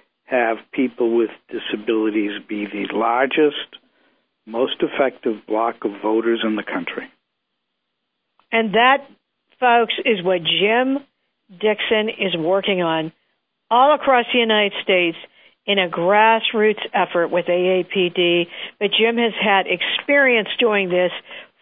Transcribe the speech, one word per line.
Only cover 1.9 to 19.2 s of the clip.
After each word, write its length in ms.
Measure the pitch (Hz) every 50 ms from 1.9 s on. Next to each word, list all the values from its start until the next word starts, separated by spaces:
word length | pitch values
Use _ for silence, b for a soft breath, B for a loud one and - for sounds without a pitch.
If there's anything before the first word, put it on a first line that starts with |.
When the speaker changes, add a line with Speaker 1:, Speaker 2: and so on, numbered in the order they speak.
| 113 110 110 107 104 110 101 104 104 101 - -
Speaker 1:
be 180 | 107 104 104
the 220 | 101 104 101 98 - 98
largest, 840 | 107 113 117 117 127 135 131 - 160 151 147 143 - - - - - _ _ _ _ _ _ _ _ _ _ _ _ _ 110
most 340 | 110 117 131 - - -
effective 640 | 165 151 - - 139 127 123 - - 123 107 104 -
bloc 380 | - 107 110 113 117 113 - -
of 80 | 104 101 98
voters 380 | - 107 110 113 113 117 117 110 107
in 100 | 110 107
the 80 | 107 107
country. 440 | - - 90 82 - - - - - _ _ _ _ _ _ _ _ _ _ _ _ _ _ _ _ _ _ _ _ _ _ _ _ _ _ _ -
Speaker 2:
And 240 | 220 226 220 214 180
that, 320 | 220 240 262 277 277 277 - _ _ _ _ _ _ _ _ _ -
folks, 340 | 254 247 233 240 233 - - - -
is 180 | 262 220 185 170
what 160 | 185 185 180 160
Jim 560 | 151 151 165 151 208 220 240 254 262 269 285 - _ _ _ _ _ _ _ _ _
Dixon 560 | 190 175 208 214 214 214 - - 226 214 214 214
is 280 | - - 196 185 175 165
working 440 | 156 170 190 196 190 208 196 180
on 300 | 175 165 160 160 156 165 - _ _ _ _ _ _ _ _ _ _ -
all 240 | 226 240 269 294 302
across 320 | 285 - 277 254 240 233 -
the 80 | - 247
United 340 | 233 226 214 208 208 196 - -
States 360 | - - 190 180 175 170 165 - - - b b b b b b b
in 120 | - 202 202
a 100 | 185 170
grassroots 960 | - 170 170 180 208 208 220 226 226 226 226 - - 214 214 214 208 - - - -
effort 320 | 202 180 - - 175 170 -
with 200 | - 180 170 -
A 40 |
A 320 | 175 180 180 185 185 185 175
P 260 | - - 196 180 175
D. 360 | 170 185 175 170 175 175 170 - B B B B B B
But 100 | 208 196 - -
Jim 200 | 220 226 233
has 160 | 233